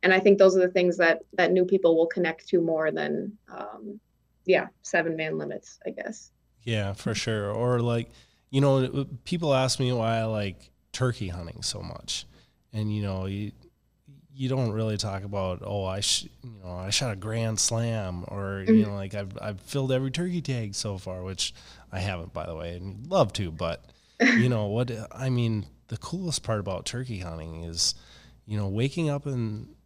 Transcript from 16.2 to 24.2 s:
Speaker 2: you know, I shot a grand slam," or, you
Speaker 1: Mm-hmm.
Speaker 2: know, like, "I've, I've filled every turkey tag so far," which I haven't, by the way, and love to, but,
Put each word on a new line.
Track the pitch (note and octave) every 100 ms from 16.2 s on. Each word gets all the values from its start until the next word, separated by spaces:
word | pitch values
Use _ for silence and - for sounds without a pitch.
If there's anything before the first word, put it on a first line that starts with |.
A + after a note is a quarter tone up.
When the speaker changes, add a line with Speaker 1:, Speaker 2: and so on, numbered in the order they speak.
| - -
Speaker 2:
you | B2 A2
know, | F#2
I | F2+ F#2+
shot | G#2+ C3
a | G2
grand | G2+ A2+ A2+ A2
slam," | - A2+ A#2 A2+ F#2+ F2+ F2+
or, | G2+ G2 G2 G2
you |
Speaker 1:
Mm-hmm. | A2 G#2+
Speaker 2:
know, | G2+
like, | G2
"I've, | G#2 G2 F#2+
I've | G#2+ G2+
filled | - C#3+ C3
every | C3 C3+
turkey | B2+ F3+ F3
tag | C#3+ B2+ A2 F#2+
so | G#2+ G2
far," | F#2+ F#2
which | F#2 F#2+ - - - - -
I | F#2+
haven't, | F#2+ F2+ E2+
by | - E2+
the | D#2+
way, | E2+ F2
and | F#2 G2+ C3+
love | F#3+ A#2
to, | - F#2+
but, | D#2+ E2+ E2 - - _ _